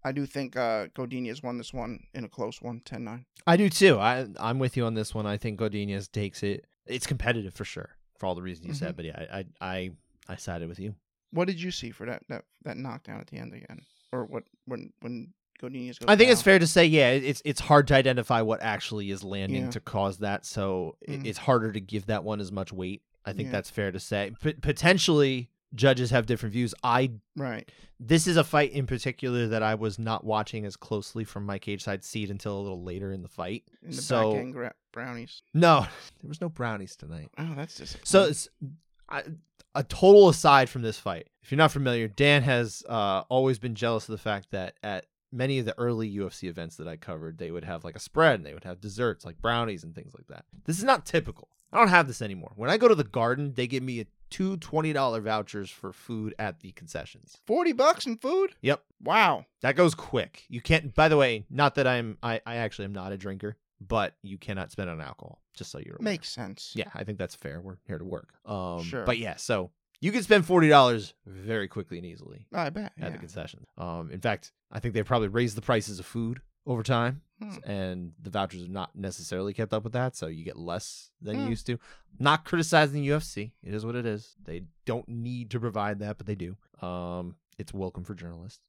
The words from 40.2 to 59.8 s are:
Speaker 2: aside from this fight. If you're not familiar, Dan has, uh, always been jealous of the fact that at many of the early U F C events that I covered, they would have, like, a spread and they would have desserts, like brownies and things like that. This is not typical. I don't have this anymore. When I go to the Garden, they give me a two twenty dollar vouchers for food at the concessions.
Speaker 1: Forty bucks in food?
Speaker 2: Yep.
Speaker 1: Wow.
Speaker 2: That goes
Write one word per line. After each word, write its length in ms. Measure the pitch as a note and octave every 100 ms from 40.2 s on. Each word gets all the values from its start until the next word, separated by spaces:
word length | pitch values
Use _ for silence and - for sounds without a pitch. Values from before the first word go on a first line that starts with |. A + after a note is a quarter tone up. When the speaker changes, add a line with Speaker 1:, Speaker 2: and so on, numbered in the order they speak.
| F#3+
Speaker 2:
aside 400 | - D#3+ C#3 B2+
from 120 | B2+
this 160 | A2+ G#2+
fight. 300 | G#2 E2+ - _
If 80 | -
you're 60 | C#3
not 140 | D#3
familiar, 360 | C#3+ C3 A#2+ A2+
Dan 340 | G2+ C#3+ D3
has, 400 | C3 B2 A2+ - -
uh, 360 | A2+ G2+ F#2+ -
always 300 | B2+ C3 A#2+
been 160 | B2 G#2+
jealous 320 | A#2 A2+ -
of 60 |
the 40 | A2
fact 340 | A2 G2+ -
that 240 | G2+ F2+ -
at 240 | G#2 F#2+ - _ _
many 280 | B2 C3 C3+
of 60 | A2+
the 120 | -
early 300 | A#2+ A2+ A2
U 180 | G2+ F#2+
F 80 |
C 140 | - F#2
events 300 | E2+ E2 -
that 100 | E2
I 80 | D#2+
covered, 420 | - E2 D#2+ D#2+
they 140 | E2+
would 140 | E2+ D#2+
have, 180 | E2
like, 120 | E2+ D2
a 40 |
spread 360 | - D3 D#3+ A#2
and 100 | D2
they 80 |
would 100 | D2
have 160 | F#2 F2+
desserts, 440 | G#2 G2+ A#2+ F#2 -
like 160 | E2
brownies 420 | A2+ A#2 A#2 F#2
and 100 | E2
things 200 | D#2+ - -
like 100 | -
that. 180 | - - - -
This 120 | E3
is 60 | A#3+
not 200 | B3+ -
typical. 440 | E3+ - - - _ _
I 60 | -
don't 120 | A3
have 180 | F3+ C#3+
this 160 | A#2
anymore. 300 | A2 F#2+ - -
When 140 | A#2+
I 60 | G#3+
go 100 | A#3
to 80 | F#3+
the 80 |
Garden, 500 | A2+ B2+ A#2 C3 C#3+
they 140 | B2 B2+
give 160 | C3
me 160 | C3 A#2
a 40 | G#2+ _ -
two 260 | - F#3+ F#3+
twenty 340 | - D#3 D#3
dollar 300 | D3 C3+ A2+
vouchers 480 | G#2+ A2 G2 G#2+ F#2+
for 240 | - G2
food 400 | - - A2+ G#2+ -
at 220 | G#2+ E2
the 100 | F#2
concessions. 640 | - E3 - - - _ - -
Speaker 1:
Forty 280 | B3+ E4+
bucks 340 | C4 C#4+ F4+ C4+
in 100 | A3+
food? 380 | C4 F#4 G4 -
Speaker 2:
Yep. 200 | C3 C#3+ _ _
Speaker 1:
Wow. 420 | B2 G3+ G3 C3 - _
Speaker 2:
That 140 | B2
goes 180 | C3+